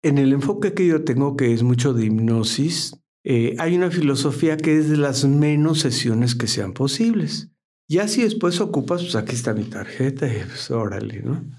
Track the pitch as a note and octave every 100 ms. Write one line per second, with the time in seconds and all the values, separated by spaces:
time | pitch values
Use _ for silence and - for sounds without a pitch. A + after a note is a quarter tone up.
0 | D#3 C#3+ C3+ C#3 C#3 G#3 G#3 - F3+ D#3+
1 | - B2 C#3 C#3 B2 A#2 B2 B2 C#3 A#2+
2 | A2 A2 A2+ A2+ G#2+ - D3+ E3+ - -
3 | _ _ - B2 A#2 A#2 E3 F3 F3+ F3
4 | D3 C3+ D3 C#3 D#3+ D#3 D#3+ D#3 D3+ D3+
5 | C#3+ B2 C#3 C#3+ D3+ D3+ D3+ D#3 C#3 A#2
6 | A#2+ A2 B2 A#2+ A#2 - G2 - C3+ -
7 | A3+ G#3+ D3+ D3 - _ _ _ _ D#3+
8 | G#3 C4+ A#3 A2+ F3 F3 G3+ D3 - F3
9 | F3 A2+ G#2+ A#2+ A#2 G#2+ G#2+ G#2 F#2+ -
10 | C3 C3+ C#3 G#2 F#2 - - A#2 G#2 G2
11 | G#2+ - A#2 E3 -